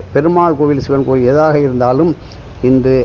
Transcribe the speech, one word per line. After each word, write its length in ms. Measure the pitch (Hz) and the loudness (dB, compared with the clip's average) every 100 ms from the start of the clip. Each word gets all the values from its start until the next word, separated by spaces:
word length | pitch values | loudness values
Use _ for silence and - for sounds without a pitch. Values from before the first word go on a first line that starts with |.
| - | -2
பெருமாள் 480 | - 160 175 175 143 | -2 0 2 0 0
கோவில், 260 | 147 139 | 0 -2
சிவன் 220 | - 139 131 | -2 -2 0
கோவில் 200 | 131 123 | 0 2
எதாக 300 | 147 156 147 | 2 2 2
இருந்தாலும் 540 | 143 123 123 131 170 - - - - - | 0 0 0 2 0 -2 -10 -18 -18 -4
இன்று 320 | 123 131 127 131 | 0 2 2 0